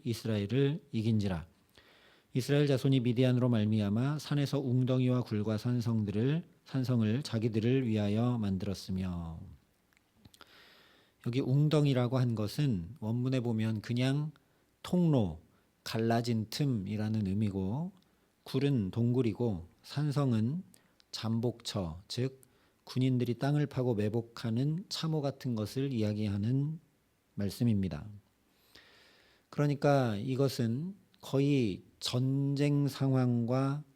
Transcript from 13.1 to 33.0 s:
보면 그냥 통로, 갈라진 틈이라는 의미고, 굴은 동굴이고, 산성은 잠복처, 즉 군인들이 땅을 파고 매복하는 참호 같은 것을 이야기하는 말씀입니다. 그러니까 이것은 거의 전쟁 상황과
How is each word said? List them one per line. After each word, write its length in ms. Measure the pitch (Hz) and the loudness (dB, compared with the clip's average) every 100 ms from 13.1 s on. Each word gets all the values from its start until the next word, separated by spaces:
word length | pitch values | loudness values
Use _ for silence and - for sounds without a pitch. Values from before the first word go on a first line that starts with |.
| 120 127 131 | -2 0 -2
보면 400 | 117 110 110 107 | -2 -2 -2 -4
그냥 500 | - 120 127 143 151 - _ _ _ _ | -4 -2 0 0 -4 -8 _ _ _ _
통로, 580 | - 180 170 139 95 78 - _ _ _ | -4 2 4 4 2 -4 -16 _ _ _
갈라진 640 | - 117 113 117 117 113 107 | -8 -2 0 0 0 -2 -2
틈이라는 800 | - 143 117 95 104 107 110 98 | -2 0 0 -2 -4 -2 0 0
의미고, 640 | 98 107 95 95 127 180 - _ _ _ _ | 0 0 0 -4 -4 -6 -10 _ _ _ _
굴은 460 | - 135 143 131 95 | -6 0 2 2 0
동굴이고, 800 | 117 120 123 117 - 120 87 85 _ | 0 2 2 0 0 -2 -2 -8 _
산성은 800 | - 139 151 143 139 110 113 170 - - _ _ _ | -10 -4 -2 0 2 2 0 -2 -10 -20 _ _ _
잠복처, 920 | - 113 113 120 - - 104 85 85 - | -8 -4 -2 -2 -6 -8 -6 -6 -8 -10
즉 340 | - 127 131 _ _ _ _ - | -6 -6 -6 _ _ _ _ -8
군인들이 520 | 127 131 127 120 117 | 0 2 2 0 0
땅을 300 | 139 147 147 | 0 0 0
파고 260 | - 127 | 0 0
매복하는 920 | 104 107 117 113 - 117 113 143 160 - | 0 0 -2 -6 -8 -4 0 0 -2 -6
참호 320 | - 160 156 | -6 -2 -2
같은 320 | 139 135 131 | -2 -4 -4
것을 400 | 110 104 135 139 | -4 -4 -4 -4
이야기하는 880 | 120 107 104 107 101 107 135 147 160 _ _ _ _ _ - | 0 0 0 -2 0 0 0 0 -6 _ _ _ _ _ -6
말씀입니다. 720 | 101 - 120 101 95 76 104 104 _ _ _ _ _ - - - - _ _ _ _ | -4 0 2 2 0 -4 -12 -16 _ _ _ _ _ -20 -20 -20 -20 _ _ _ _
그러니까 640 | - 147 143 147 139 123 101 | -2 0 2 4 4 2 -2
이것은 800 | 131 127 135 131 113 123 180 - _ _ | -4 0 0 0 -2 -2 -6 -10 _ _
거의 640 | - 139 143 143 110 90 - - | -4 0 2 2 0 -2 -10 -10
전쟁 880 | - 123 131 135 139 139 147 143 143 | -4 -2 0 0 0 0 2 2 0
상황과 960 | - | 0